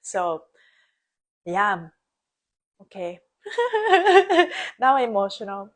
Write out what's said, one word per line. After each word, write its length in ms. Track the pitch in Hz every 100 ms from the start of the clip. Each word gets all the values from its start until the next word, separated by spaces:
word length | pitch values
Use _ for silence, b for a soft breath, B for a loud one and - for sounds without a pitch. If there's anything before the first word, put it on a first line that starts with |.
So, 420 | - 196 175 160 _ b b b b b _ _ _ _
yeah. 440 | - 180 208 185 165 _ _ _ _ _ _ _ _ _
Okay. 380 | 196 196 175 175 _ _
<laughs> 1300 | - 415 480 427 440 370 392 370 381 339 349 - - -
Now 180 | 254 269
I'm 120 | 240
emotional. 640 | 208 196 - 202 196 202